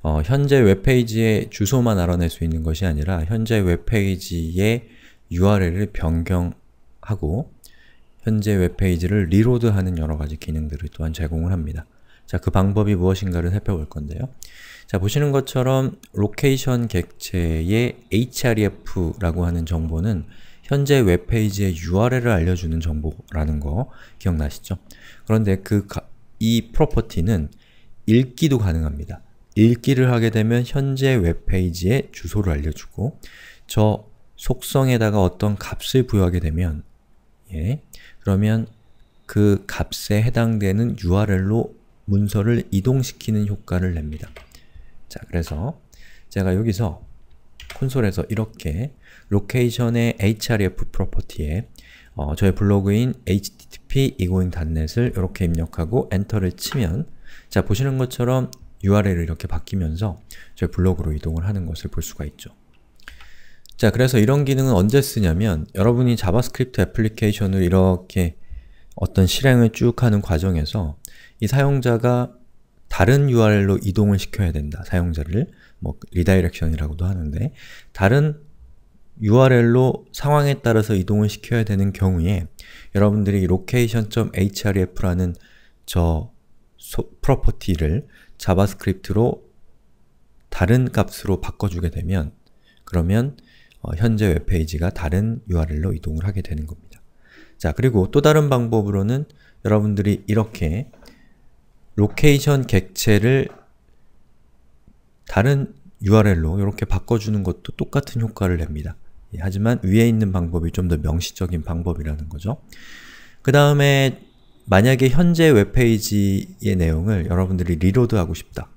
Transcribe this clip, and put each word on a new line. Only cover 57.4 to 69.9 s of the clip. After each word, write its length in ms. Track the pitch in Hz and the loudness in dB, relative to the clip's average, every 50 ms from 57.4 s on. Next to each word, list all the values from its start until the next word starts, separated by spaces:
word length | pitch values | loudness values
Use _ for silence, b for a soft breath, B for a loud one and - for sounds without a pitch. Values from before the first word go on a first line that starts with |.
| B B | B B
자, 140 | - 101 92 | -2 -2 0
보시는 340 | - 104 101 131 139 135 | 0 0 0 0 -2 -2
것처럼 540 | 131 127 123 - - 123 120 127 131 127 127 - - - - - - - | -2 -4 -4 -2 -4 -2 0 0 0 -2 -4 -10 -20 -20 -20 -16 -4 0
유알엘을 400 | 95 101 104 98 98 92 85 85 | 2 2 4 2 2 0 -2 -2
이렇게 240 | 82 82 - - | -4 -6 -8 -6
바뀌면서 720 | - - 82 - - - 95 87 78 78 87 110 104 85 - - B B B B B B | -6 -6 -6 -6 -6 -4 -4 -2 -4 -4 -4 -4 -6 -6 -8 -16 B B B B B B
저의 160 | - 92 85 | -6 -6 -4
블로그로 420 | - - 87 92 90 80 80 80 76 | 0 2 2 2 2 0 -4 -4 -4
이동을 320 | 73 - 80 80 80 85 | -4 -4 -4 -4 -4 -4
하는 200 | 101 104 95 - | -4 -4 -4 -6
것을 240 | 82 82 - - - | -8 -10 -8 -10 -8
볼 140 | - 82 - | -6 -6 -8
수가 220 | - - - 78 | -8 -10 -10 -12
있죠. 260 | 76 - - - - - _ _ _ _ _ _ _ _ - B B B B B B B B B B B B B B - | -12 -12 -16 -20 -20 -20 _ _ _ _ _ _ _ _ -20 B B B B B B B B B B B B B B -4
자, 120 | - - 107 | 2 2 2
그래서 300 | - 117 127 127 - 113 | 4 4 2 4 4 4
이런 260 | 104 107 - 143 143 | 4 4 4 2 2
기능은 280 | 131 139 131 135 131 123 | 0 0 0 2 2 4
언제 280 | - 110 104 120 139 | 4 4 4 4 2
쓰냐면 640 | 135 - - 117 101 85 80 90 107 110 87 76 73 - - | 2 2 -2 0 0 2 2 2 0 0 0 -2 -4 -8 -4
여러분이 420 | 95 98 117 120 120 127 123 120 | 0 2 2 4 4 2 2 0
자바스크립트 640 | 110 - 107 104 120 120 - - - 127 - - - | 0 0 0 2 0 0 -2 -4 -4 -6 -4 0 -2
애플리케이션을 800 | 92 - - 117 110 107 - - 110 104 107 - 107 95 95 95 92 | -2 0 0 -2 -2 -2 -2 0 0 0 0 0 -2 0 0 2 2
이렇게 720 | 87 90 95 92 92 92 87 - - - 95 90 82 - b b b b b b b b b b b b | 4 4 4 4 4 2 0 -4 -6 -2 -2 -2 -2 -4 b b b b b b b b b b b b
어떤 300 | - - - - - 95 | -6 -6 0 4 4 4
실행을 440 | 87 - - - 135 127 120 117 110 | 4 2 2 2 4 6 6 4 4
쭉 340 | - - 120 120 | 2 2 0 0